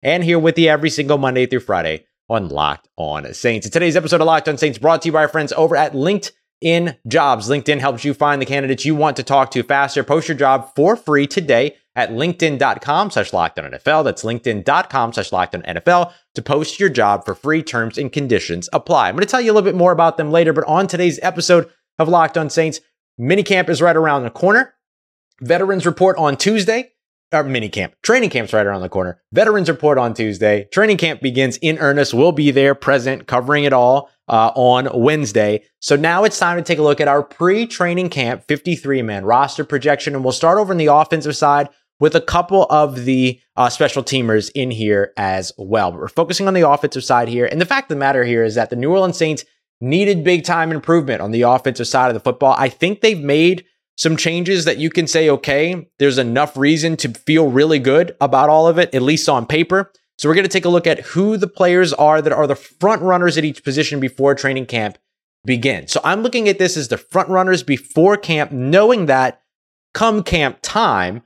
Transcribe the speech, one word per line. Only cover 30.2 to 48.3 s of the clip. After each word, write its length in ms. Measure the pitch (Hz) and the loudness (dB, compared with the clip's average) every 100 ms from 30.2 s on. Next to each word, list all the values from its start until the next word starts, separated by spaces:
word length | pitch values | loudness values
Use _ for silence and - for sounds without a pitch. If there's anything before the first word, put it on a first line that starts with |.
| 110 98 107 104 101 | -6 0 0 0 -2
Training 280 | - 214 196 | 0 0 2
camp 220 | 165 147 | -2 -4
begins 360 | 135 123 131 120 | -4 -2 -2 -2
in 220 | 160 156 | -4 -2
earnest. 360 | 151 143 139 | 0 0 0
We'll 160 | 117 156 | 2 2
be 220 | 151 147 | 4 2
there 240 | 135 139 139 | 4 2 2
present 500 | - 135 123 131 - | 0 0 0 -6 -2
covering 380 | 127 123 147 | -4 0 0
it 80 | 143 | 2
all, 360 | 131 123 135 139 _ - | 2 4 2 0 _ -2
uh, 240 | 113 113 | 2 2
on 340 | 135 123 123 131 | 2 2 2 0
Wednesday. 720 | - 123 156 135 107 104 107 _ _ | 0 2 2 0 0 0 0 _ _
So 160 | - 143 | 0 0
now 260 | 160 175 | 2 2
it's 160 | 214 208 | 0 0
time 200 | 180 175 | -2 -2
to 40 | |
take 160 | 160 160 | -4 0
a 40 | |
look 180 | 151 143 | 2 2
at 80 | 147 | 2
our 160 | 143 | 2
pre-training 840 | 143 - 185 202 233 - 175 175 180 | 0 -2 0 0 -2 -4 -2 -2 -4
camp 340 | 147 120 123 _ | -4 -4 -4 _
fifty-three 560 | 147 - 170 139 135 | -6 -4 -6 -2 -2
man 220 | 113 101 | -2 -6
roster 400 | 95 120 139 - | 0 2 2 -4
projection. 500 | 147 143 139 143 - | -6 -2 0 -2 -2
And 80 | 139 | -4
we'll 100 | 131 | -4
start 260 | 123 165 196 | 0 2 2
over 120 | 202 | 0
in 80 | 180 | 0
the 80 | 151 | 4
offensive 480 | 147 156 160 147 | 4 2 -2 -4
side 360 | 143 147 143 139 _ _ _ | -2 2 2 0 _ _ _
with 160 | 151 | 2
a 60 | 170 | 2
couple 480 | 165 170 175 190 - | 0 -2 2 2 4
of 340 | 151 151 127 | 4 2 -2
the, 360 | 120 131 127 123 _ - | -2 0 0 -2 _ -2
uh, 120 | 123 | -2
special 360 | - 147 - | 2 -2 -2
teamers 440 | 127 135 120 110 104 | -4 -2 0 0 0
in 160 | - 127 | -6 -6
here 420 | 113 107 104 101 - | -4 0 0 0 -4
as 340 | 98 95 92 - | -4 -4 -6 -12
well. 320 | 98 107 92 | -4 0 0
But 100 | 87 | -4
we're 60 | 95 | -8
focusing 380 | - 165 180 196 | -4 -2 -2 -2
on 80 | |
the 140 | 185 165 | 2 2
offensive 340 | 143 147 135 | 2 0 -6
side 240 | - 123 117 | 0 0 0
here. 200 | 120 123 | -2 -2
And 140 | 156 | -2
the 60 | 175 | -2
fact 200 | 269 262 | -2 -4
of 60 | 147 | -2
the 40 | |
matter 220 | 139 139 | 0 0
here 220 | 123 | 0